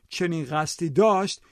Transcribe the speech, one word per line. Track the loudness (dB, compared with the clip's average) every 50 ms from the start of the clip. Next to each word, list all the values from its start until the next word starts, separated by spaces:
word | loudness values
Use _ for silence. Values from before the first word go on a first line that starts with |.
| _ _
چنین | -6 -4 -2 -2 -2 -2 -4
قصدی | -4 -2 -2 -2 -4 -4 -6 -6 0
داشت، | 2 4 4 4 4 2 0 -2 -6 -10 _ _